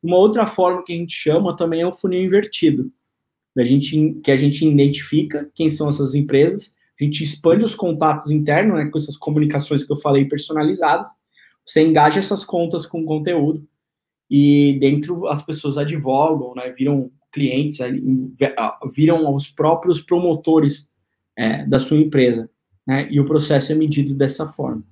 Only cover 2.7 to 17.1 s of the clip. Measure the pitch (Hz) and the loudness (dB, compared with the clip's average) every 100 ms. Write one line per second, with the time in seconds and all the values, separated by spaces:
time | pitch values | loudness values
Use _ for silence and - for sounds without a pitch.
2.7 | 131 - _ _ _ _ _ _ - 120 | 0 -4 _ _ _ _ _ _ -2 2
3.7 | 139 139 151 156 - - 135 143 143 160 | 2 2 0 0 0 0 2 2 2 2
4.7 | 143 143 143 - 151 151 147 147 _ 160 | 4 4 0 -2 -2 -2 -6 -10 _ -2
5.7 | 151 151 147 139 143 147 139 156 196 - | 0 -4 -2 -2 -2 0 4 2 2 -10
6.7 | _ _ _ 147 147 151 - 165 180 220 | _ _ _ -4 -2 -6 -2 2 2 2
7.7 | - 180 151 156 151 143 151 147 151 214 | -2 -4 0 0 0 -2 -2 2 2 2
8.7 | 175 151 156 151 143 - 151 151 147 147 | 0 -2 -4 -6 -8 -4 0 0 0 -2
9.7 | 143 - 143 147 139 139 147 - 156 151 | -4 -2 -4 2 2 2 -2 -6 -2 -2
10.7 | - 160 165 - _ _ _ _ _ - | 0 0 0 -4 _ _ _ _ _ -2
11.7 | - 160 156 151 156 196 - - 175 170 | 2 4 6 4 2 -2 -4 -4 -4 -2
12.7 | 170 156 170 160 156 156 175 143 156 - | -4 -8 -8 -4 -4 -2 0 0 -2 -8
13.7 | _ _ _ _ _ _ 143 143 143 143 | _ _ _ _ _ _ 2 4 6 4
14.7 | 139 135 151 151 175 180 147 - 156 147 | 2 2 0 -2 -6 -4 -6 -6 -8 -6
15.7 | 139 147 160 131 135 156 156 127 127 127 | -4 -4 -4 -2 0 2 0 -4 -10 -12
16.7 | 127 135 143 127 | -4 0 0 -2